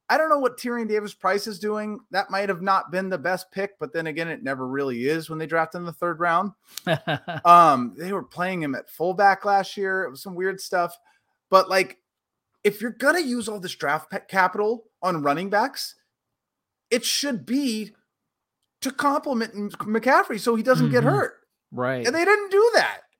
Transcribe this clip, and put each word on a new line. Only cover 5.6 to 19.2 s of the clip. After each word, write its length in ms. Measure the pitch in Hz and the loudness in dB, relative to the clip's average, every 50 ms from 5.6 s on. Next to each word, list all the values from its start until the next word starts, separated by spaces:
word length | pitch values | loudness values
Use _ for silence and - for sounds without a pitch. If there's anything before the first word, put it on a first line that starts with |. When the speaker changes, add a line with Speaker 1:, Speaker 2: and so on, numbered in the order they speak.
| 160 160 - | -2 -2 -4
Speaker 1:
in 80 | 180 175 | -8 -10
the 80 | 170 160 | -10 -8
third 260 | - 175 175 170 156 | -4 -4 -4 -2 -2
round. 340 | 175 175 165 175 196 202 - _ _ _ - - - | 0 0 2 0 0 -2 -6 _ _ _ -18 -8 -4
Speaker 2:
<laughs> 600 | 180 165 - - - 151 - - - 170 156 - | -2 -2 -2 -2 -4 -6 -4 -6 -8 -8 2 6
Speaker 1:
Um, 500 | 175 175 175 170 156 139 127 123 117 92 | 8 10 10 10 8 6 4 0 -4 -6
they 160 | 120 165 185 202 | -10 -8 -6 -6
were 120 | 185 - | -6 -8
playing 380 | - - 165 180 185 185 175 156 | -8 -8 -6 -6 -4 -4 -4 -4
him 120 | 143 131 | -4 -6
at 160 | 120 - - | -6 -10 -12
fullback 540 | - - 160 180 185 180 202 196 190 190 - | -8 -4 -2 -2 2 4 4 4 4 2 2
last 320 | 208 202 196 190 190 - | 0 2 2 0 -2 -4
year. 260 | 208 196 190 190 190 185 | -6 -4 -2 -2 -2 -4
It 80 | 131 | -6
was 120 | 131 135 - | -8 -12 -14
some 120 | 202 180 | -12 -8
weird 260 | 170 185 190 185 185 | -6 -4 -4 -4 -6
stuff. 360 | - - 196 180 175 170 - - _ _ _ _ _ _ _ _ _ _ | -8 -4 -2 0 -2 -2 -4 -10 _ _ _ _ _ _ _ _ _ _
But, 220 | 190 190 180 180 | 4 4 6 4
like, 280 | 185 190 185 - - _ _ _ _ _ _ _ _ _ _ _ _ _ - | 2 0 0 0 -4 _ _ _ _ _ _ _ _ _ _ _ _ _ -2
if 160 | 208 202 - | -2 -2 -2
you're 100 | 208 240 | -4 -8
gonna 300 | 214 - 254 285 320 370 | -6 -2 0 2 2 2
use 280 | 330 254 240 247 208 220 | 0 -2 -4 -4 -4 -6
all 120 | 208 208 | -8 -8
this 160 | 175 175 - | -10 -12 -10
draft 340 | - - 139 147 156 - - | -6 -2 -2 -2 -2 -4 -6
pe-, 80 | - 202 - - | -10 -10 -8 -2
capital 560 | - 190 185 180 - 208 208 214 240 226 - _ _ _ | 0 2 2 2 2 0 -2 -2 -2 -4 -6 _ _ _
on 220 | - 185 175 160 143 | -4 -2 -2 0 0
running 260 | 143 143 160 185 196 | 0 0 0 0 0
backs, 460 | 202 202 233 277 - - - - - _ _ _ _ _ _ _ _ _ _ _ _ _ _ _ _ _ _ - | 0 0 0 0 -4 -8 -12 -12 -12 _ _ _ _ _ _ _ _ _ _ _ _ _ _ _ _ _ _ -2
it 140 | 233 254 - | -2 -2 0
should 420 | - - - - 285 262 185 131 | -2 -2 -2 -2 -4 -4 -6 -4
be 460 | - 240 277 285 254 220 214 214 208 - _ _ _ _ _ _ _ _ _ _ _ _ _ _ _ _ _ | -4 -2 -2 -2 -2 -2 -4 -6 -10 -14 _ _ _ _ _ _ _ _ _ _ _ _ _ _ _ _ _
to 100 | - 262 | -8 -8
complement 640 | - - 269 285 277 302 | -4 -2 0 0 0 0